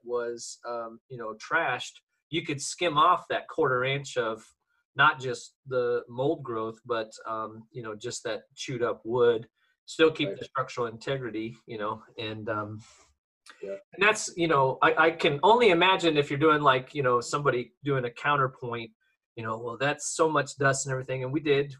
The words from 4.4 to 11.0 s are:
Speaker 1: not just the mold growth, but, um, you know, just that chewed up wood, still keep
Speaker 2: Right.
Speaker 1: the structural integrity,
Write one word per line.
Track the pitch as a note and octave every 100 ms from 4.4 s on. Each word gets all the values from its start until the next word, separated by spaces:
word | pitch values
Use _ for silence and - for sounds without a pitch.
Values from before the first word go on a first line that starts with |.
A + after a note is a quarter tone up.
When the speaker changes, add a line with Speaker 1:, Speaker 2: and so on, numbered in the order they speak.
| - _ _ _ _ B2+
Speaker 1:
not | D3 C3
just | B2+ A#2 - _ C3+
the | B2+ A#2+ A#2+ -
mold | A#2+ C#3+ E3
growth, | B2+ A2 A2 A2+ A#2
but, | A2+ A2 - A2+
um, | A2 A2 A2 -
you | B2+
know, | A2 G#2+
just | A#2+ -
that | A#2 G#2 _ -
chewed | - B2
up | A#2 -
wood, | A2 B2 A#2+ A2+ - _ _ _ -
still | - D#3+
keep | D#3 D3
Speaker 2:
Right. | -
Speaker 1:
the | -
structural | C3+ B2+ - A#2
integrity, | A2